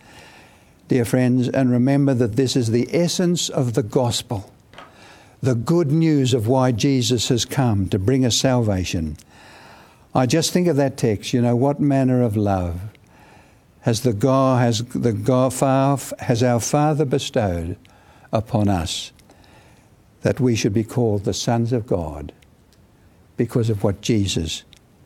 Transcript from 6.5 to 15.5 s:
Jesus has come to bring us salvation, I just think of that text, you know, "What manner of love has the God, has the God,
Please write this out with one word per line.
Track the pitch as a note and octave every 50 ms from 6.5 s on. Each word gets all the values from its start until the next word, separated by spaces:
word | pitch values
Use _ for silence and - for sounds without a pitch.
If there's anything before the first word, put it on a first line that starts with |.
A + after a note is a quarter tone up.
| C3+ C3 B2+ C3
Jesus | A#2+ G2+ C#3+ C#3+ C3+ B2+ A#2 A2+ B2+ G#2+ - -
has | B2+ A2 -
come | - - C#3+ C3 A#2+ G#2 G2+ F#2 -
to | A#2 G2+
bring | F#2+ A#2+ C3+ C3 B2+
us | A#2 -
salvation, | - - C3 B2+ B2 A2+ G#2 G2 F#2 F2+ - - F2 D#2 D2+ D2+ - - _ - - - - - - - - - - - - - - - _ -
I | C#3+ B2+
just | A#2+ D#3+ E3 - -
think | - F3+ F3+ F3
of | C#3+
that | C#3 C#3+ C3 C3
text, | - C#3 A#2 G#2 - - -
you | - B2
know, | A#2+ A#2+ A#2+
"What | A#2+ C3+ C#3+ C#3+ -
manner | D3 C#3+ C3+ C3+ C3 B2+ B2+ B2
of | B2 A2+ G2+
love | A2 G#2 G2+ G2 F#2 F2+ F2 E2+ F2 G2+ A2 - - _ _ - - - - - - - - _ _ _ _ _ _
has | - B2+ A2+ -
the | - B2
God, | G#2 G2+ C3 C3 C3 C3+ C3+ C3 C3 A#2+
has | B2+ A#2 A2+ A2 A#2+
the | - - C3 B2 A#2+
God, | G#2 G#2 G#2 C3+ B2+ B2+ C3 C3